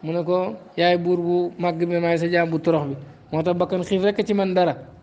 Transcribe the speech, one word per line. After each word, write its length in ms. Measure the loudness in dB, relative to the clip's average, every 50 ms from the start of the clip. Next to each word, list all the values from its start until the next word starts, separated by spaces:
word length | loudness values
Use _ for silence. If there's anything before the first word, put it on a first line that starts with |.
| -6
Mu 100 | -4 -4
ne 100 | -4 0
ko, 320 | 0 0 0 0 -2 -6 -10 -16 -14 -2
"Yaay 200 | 2 4 4 4 4
buur 200 | 2 0 0 0
bu 340 | 0 0 0 0 0 -2 -4 -2
màgg 200 | -2 -2 0 0 -2
bi, 140 | 0 0 0
maay 180 | 2 2 0 0
sa 80 | 0 0
jaam 200 | 2 2 2 2
bu 80 | 0 -2
torox 280 | 0 2 2 2 0 -2
bi." 80 | -6 -8 -12 -20 -20 -20 -14 -6 -4
Moo 100 | -2 0
tax 140 | 0 0 0
bakkan 240 | 0 0 0 -4 -2
xiif 180 | -2 -2 2 2
rekk 220 | 0 0 0 -2
ci 80 | 0 0
man 200 | 0 0 2 2
dara. 200 | 2 2 2 0 -4 -10 -18 -20 -20